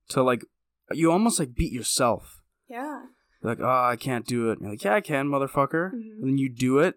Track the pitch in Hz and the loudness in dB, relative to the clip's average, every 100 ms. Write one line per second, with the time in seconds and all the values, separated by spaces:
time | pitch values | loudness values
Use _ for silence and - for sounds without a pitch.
0 | - - 127 120 - _ _ _ - 139 | -6 0 2 0 -4 _ _ _ -8 0
1 | 165 175 226 214 143 123 165 120 107 - | 4 4 4 2 -4 -2 -4 -4 -4 0
2 | 123 104 - - _ _ - 240 294 269 | 2 0 -4 -20 _ _ -16 -10 -10 -10
3 | 254 _ _ _ 110 117 120 127 123 117 | -14 _ _ _ -6 -2 2 4 2 0
4 | 139 120 117 123 113 107 101 104 202 208 | -2 -4 -2 0 0 -2 -6 -4 0 0
5 | 196 143 143 139 135 - 139 160 185 233 | 0 -2 0 -2 0 0 0 0 -4 -8
6 | 220 214 135 139 135 120 127 135 170 | -12 -6 -2 0 -2 0 2 4 4